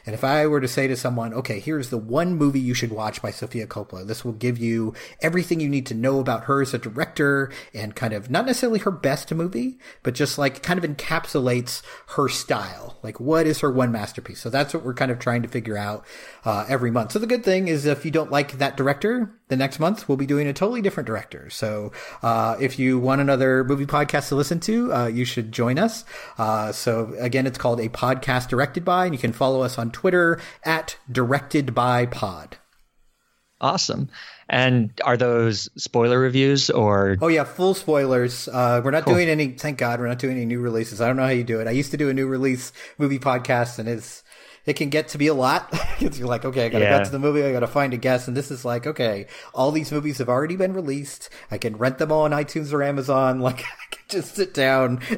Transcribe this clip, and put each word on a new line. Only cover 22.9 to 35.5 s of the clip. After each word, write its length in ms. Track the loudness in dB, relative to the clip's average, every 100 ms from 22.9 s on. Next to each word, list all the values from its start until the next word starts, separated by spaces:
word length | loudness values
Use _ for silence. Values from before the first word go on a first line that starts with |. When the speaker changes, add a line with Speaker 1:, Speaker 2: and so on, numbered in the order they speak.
| 4
Speaker 1:
want 200 | 2 2
another 460 | 4 4 4 4 2
movie 200 | 0 0
podcast 440 | 0 2 0 0
to 60 | 0
listen 260 | 0 0
to, 320 | 0 0 0
uh, 140 | 0 0
you 180 | 0 -2
should 260 | -4 -6
join 260 | -2 0 2
us. 280 | 0 -2 -14 -18 -16 -4
Uh, 340 | 0 0 -2
so 420 | -2 0 0 -2 -4
again, 280 | -2 0 0
it's 100 | 0
called 220 | 0 0
A 80 | -2
Podcast 580 | -2 0 0 0 0 0
Directed 340 | 0 0 0 2
By, 200 | 2 2
and 100 | 0
you 40 |
can 140 | -2
follow 300 | 2 2 2
us 160 | 0 -2
on 100 | -6
Twitter 480 | 0 2 4 4 2 -4 -8
at 340 | -2 -2 -2 -14 -4
Directed 640 | 0 2 2 2 0 2
By 320 | 2 4 4 2
Pod. 520 | -2 -6 -6 -14 -20 _ _ _ _ _ _ _ _ _ _
Speaker 2:
Awesome. 500 | -2 0 -2 -2 -4 -8 -20 -20 -2
And 420 | 2 4 4 2 0
are 140 | 0 2
those 500 | 4 4 2